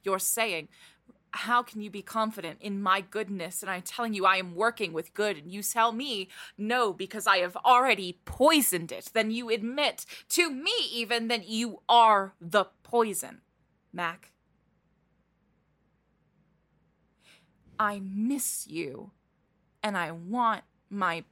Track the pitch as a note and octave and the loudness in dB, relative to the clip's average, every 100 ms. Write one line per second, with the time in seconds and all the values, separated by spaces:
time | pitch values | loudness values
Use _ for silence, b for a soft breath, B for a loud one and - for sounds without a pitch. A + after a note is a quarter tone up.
0 | G3 F#3+ - - A3 E3 D3 b b b | -2 -2 0 0 0 -2 -6 b b b
1 | _ _ - - G#3+ A#3+ A#3+ A3 G#3 G3+ | _ _ -14 -8 2 2 2 -10 -10 -10
2 | - A3 A3 G#3 E3 - G#3 G3 G3 G3 | -6 -2 -2 -4 -10 -10 -8 -2 2 2
3 | F#3+ G#3+ G3 G3 E3+ - F#3+ F#3 - - | 0 -6 -4 -6 -8 -8 -6 -6 -6 -6
4 | A#3 G3+ F#3 F#3+ F#3 F3 A3+ A3+ F#3 D#3+ | -4 2 4 4 0 0 0 0 -4 -4
5 | - - G#3 D#3+ D#3+ G3+ G3 A#3 A#3 A3+ | -6 -2 -2 -2 -8 -8 -4 2 2 2
6 | C#4+ G#3 F#3 B B - G#3+ B3 A3 F3 | -6 -6 -8 B B -8 -2 2 0 -2
7 | F#3+ G#3+ G3 G3 F3+ - - B3 C4 G#3 | -8 -2 2 2 2 2 6 6 6 2
8 | F3+ - - - C#4+ D#4 A#3 F3 E3 F#2+ | 0 -10 -10 4 6 6 4 -2 -4 -12
9 | - A3+ G#3+ A#3 A#3 A3 A3+ C#4 C#4 - | -4 -2 0 -2 -2 -2 -2 -2 -2 -2
10 | - B B - E4+ C4 F4 A#4 B3+ A#3 | -14 B B 0 0 0 -4 -4 -4 -6
11 | G#3+ A#3 A3+ A#3 F3+ A3 A#3 F#3 - A#3 | -2 -2 -2 -4 -4 -4 -4 -4 4 8
12 | A3 G3+ G3 _ E3+ G3+ F#3 _ - A#3+ | 8 6 2 _ 0 0 0 _ -2 2
13 | A3+ F#3 - - _ _ _ _ _ F3+ | 2 -2 -10 -16 _ _ _ _ _ -8
14 | E3+ F3 _ _ _ _ _ _ _ _ | -6 -8 _ _ _ _ _ _ _ _
15 | _ _ _ _ _ _ _ _ _ _ | _ _ _ _ _ _ _ _ _ _
16 | _ _ _ _ _ _ _ _ _ _ | _ _ _ _ _ _ _ _ _ _
17 | _ _ b b b _ _ - G#3 G3+ | _ _ b b b _ _ -2 -2 -2
18 | F#3+ G3 A#3 C#4 - - - D#3+ D3 C3 | -6 -2 -2 0 -2 -6 -8 -8 -8 -10
19 | - _ _ _ _ _ _ - G#3+ F#3+ | -16 _ _ _ _ _ _ -8 -4 -4
20 | D#3+ E3+ F3 B3 A3+ G#3 _ _ - G3+ | -4 -8 -6 0 0 0 _ _ -12 -2
21 | F#3 E3 - | -2 -2 -8